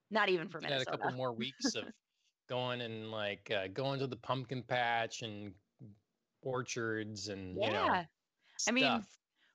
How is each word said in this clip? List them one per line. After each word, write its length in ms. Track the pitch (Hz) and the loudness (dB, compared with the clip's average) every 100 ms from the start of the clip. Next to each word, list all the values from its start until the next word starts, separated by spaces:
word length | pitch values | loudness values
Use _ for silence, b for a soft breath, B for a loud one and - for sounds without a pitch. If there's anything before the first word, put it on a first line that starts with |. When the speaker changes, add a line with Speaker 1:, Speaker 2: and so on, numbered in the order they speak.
| - | -2
Speaker 1:
Not 200 | 214 202 | 2 4
even 180 | 180 160 | 4 2
for 100 | 165 | -4
Speaker 2:
We've 60 | |
had 80 | 156 | 0
a 20 | 135 | 0
Speaker 1:
Minnesota. 200 | 127 - | 0 0
Speaker 2:
couple 140 | - 127 | -2 0
more 160 | 127 | -2
weeks 420 | 113 127 - 262 | 0 -4 0 -2
of 100 | 117 | -2
Speaker 1:
<laughs> 640 | - - _ _ _ _ - | -6 -12 _ _ _ _ -4
Speaker 2:
going 320 | 123 123 123 | 0 0 0
and, 300 | 117 110 110 | -2 -4 -4
like, 400 | 110 104 98 - | 0 0 0 0
uh, 160 | 107 95 | 0 0
going 300 | 98 135 139 | 0 0 0
to 80 | 135 | -2
the 100 | 117 | -4
pumpkin 460 | - 127 123 127 | -2 -2 -2 -6
patch 600 | 120 123 120 113 113 - | 0 2 4 2 2 -2
and 320 | 113 104 104 92 _ - 110 101 _ _ _ _ | -6 -6 -8 -12 _ -20 -18 -20 _ _ _ _
orchards 840 | 135 127 123 123 113 110 107 104 104 | -4 -2 -2 -2 0 0 -2 -6 -6
and, 280 | 98 92 - | -6 -4 -2
you 100 | 208 | 0
know, 160 | 208 | 2
Speaker 1:
Yeah. 200 | 320 190 165 _ _ _ B B 208 | 4 2 0 _ _ _ B B 0
I 60 | |
mean, 120 | 240 | 4
Speaker 2:
stuff. 360 | 139 113 - - _ _ b | 4 2 -2 -16 _ _ b